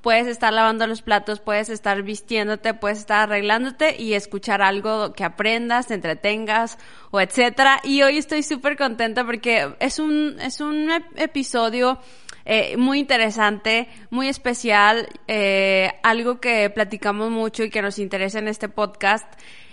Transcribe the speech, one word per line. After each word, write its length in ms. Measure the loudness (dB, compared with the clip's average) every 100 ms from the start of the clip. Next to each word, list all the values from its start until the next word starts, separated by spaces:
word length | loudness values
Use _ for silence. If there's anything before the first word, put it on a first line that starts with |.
Puedes 260 | 2 2 2
estar 280 | 0 0
lavando 320 | 4 2 2 -2
los 160 | -4
platos, 380 | 0 0 0 -8
puedes 280 | -2 -2 -2
estar 340 | -6 -2 -2
vistiéndote, 680 | -4 -10 -4 -2 -2 -2 -4
puedes 240 | -2 -4 -4
estar 200 | 0 2 2
arreglándote 720 | 0 0 0 0 0 -2 0
y 140 | -2
escuchar 480 | -2 -2 -10 -2 2
algo 500 | 2 2 -2 -2 -4
que 120 | -4
aprendas, 640 | -6 -2 0 0 0 -2 -2
te 60 |
entretengas 840 | -4 -4 -2 -2 -2 0 0 -2 -8 -20 -20 -4
o 100 | -2
etcétera. 600 | 0 2 2 4 4 4
Y 160 | 2 4
hoy 140 | 4 4
estoy 260 | -2 -4
súper 360 | -2 -2 -2 0
contenta 440 | -2 0 -2 -2 -2
porque 480 | -4 2 2 2 -2
es 180 | -4 -2
un, 380 | -2 0 -2 -4
es 220 | -10 -6
un 280 | -4 -2 0
ep-, 140 | -2 -4 -6
episodio, 800 | -4 -4 -2 0 0 2 0 0 -8 -20 -20 -18
eh, 320 | 0 0 0 0
muy 220 | 2 2
interesante, 920 | 2 2 2 2 0 2 0 0 -2 -12 -8
muy 160 | -4 -2
especial, 840 | -2 -4 -2 2 6 6 4 0 -12 -6
eh, 640 | 0 2 2 4 4 2 2
algo 380 | 0 2 0 -2
que 280 | 0 2 0
platicamos 600 | 0 -4 -2 -4 -2 -2
mucho 320 | -2 -4 -2
y 80 | -4
que 120 | -2
nos 180 | -4 -4
interesa 400 | -6 -4 -4 -2
en 80 | -4
este 200 | -6 -8
podcast 540 | -4 -4 0 0 0 -2 -20 -20 -20 -20